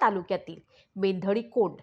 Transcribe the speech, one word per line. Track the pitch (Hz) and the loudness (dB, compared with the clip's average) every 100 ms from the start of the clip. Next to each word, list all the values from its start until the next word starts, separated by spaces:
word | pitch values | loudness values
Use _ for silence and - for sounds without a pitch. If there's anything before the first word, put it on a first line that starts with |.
तालुक्यातील | 240 196 175 180 - 165 - _ _ 190 | 2 0 -2 -6 -6 -18 -20 _ _ -2
मेंढळी | 190 185 190 214 | -2 0 0 -2
कोंड | 233 254 185 - | 0 0 0 -2